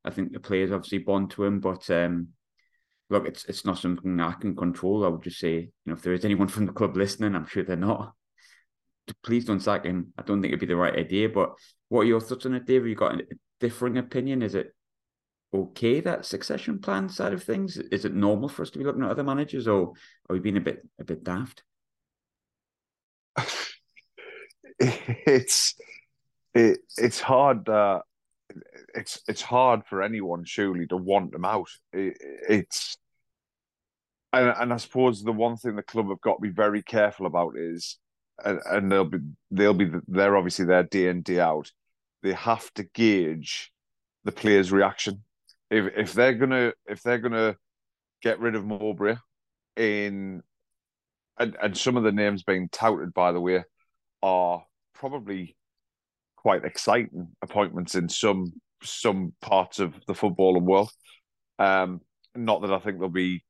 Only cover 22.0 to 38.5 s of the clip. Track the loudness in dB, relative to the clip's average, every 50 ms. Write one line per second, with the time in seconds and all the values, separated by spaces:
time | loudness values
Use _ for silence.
22 | _ _ _ _ _ _ _ _ _ _ _ _ _ _ _ _ _ _ _ _
23 | _ _ _ _ _ _ -6 -6 -6 -4 -6 -8 -10 -10 -14 -18 _ _ _ _
24 | _ _ _ -20 -20 -18 -18 -20 -20 -20 _ _ -20 -10 -2 0 0 0 0 -2
25 | -4 -6 -6 0 4 4 6 6 4 2 2 2 2 0 -2 -6 -12 -20 -20 -20
26 | _ _ _ _ _ _ _ _ _ _ 4 6 6 6 6 2 -2 -8 -2 0
27 | 0 0 0 0 0 4 4 6 6 6 4 2 0 2 2 4 4 4 2 0
28 | -4 _ _ _ _ _ _ _ _ -20 -20 -20 -20 -20 -20 -20 -20 -14 -12 -12
29 | -10 -10 -12 -10 -8 -8 -8 -6 -4 0 2 4 4 4 4 2 0 -4 -4 -2
30 | -2 -2 -2 -4 -4 -4 -4 -6 -8 -6 -4 -2 0 0 0 -2 -2 -2 -4 -4
31 | 0 2 2 2 2 -2 -4 -4 -2 -2 -2 -2 -4 -6 -12 -20 _ _ -6 -4
32 | -4 -4 -6 -8 -12 -16 -14 -4 0 2 2 2 2 -2 -6 -8 -8 -8 -12 -14
33 | _ _ _ _ _ _ _ _ _ _ _ _ _ _ _ _ _ _ _ _
34 | _ _ _ _ _ _ 2 4 4 4 4 2 0 -2 -2 -4 -6 -4 0 4
35 | 4 4 2 2 -2 -4 0 0 0 0 -2 -4 -6 -6 -6 -6 -8 -6 -4 -2
36 | -2 -2 -4 -2 0 0 0 0 -2 -4 0 0 2 2 2 -2 -4 -2 2 2
37 | 2 2 2 -2 -4 -2 0 0 0 -2 -4 -6 -8 -8 -8 -8 -10 -12 -14 -16
38 | _ _ _ _ _ _ _ -6 -4 -4